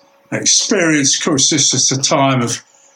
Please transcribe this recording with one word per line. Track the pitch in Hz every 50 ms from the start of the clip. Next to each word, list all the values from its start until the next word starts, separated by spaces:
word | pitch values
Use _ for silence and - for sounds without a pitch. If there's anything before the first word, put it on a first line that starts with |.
| _ _ _ _ _ _
experience. | - 107 104 - - - - - 226 190 170 160 156 147 131 123 -
Of | - -
course, | 185 151 131 - -
this | 165 - - - 127
is | - -
the | - 135
time | 135 - - 165 139 135 135 131 123 120
of | 113 113 - - _ _ _ _ - _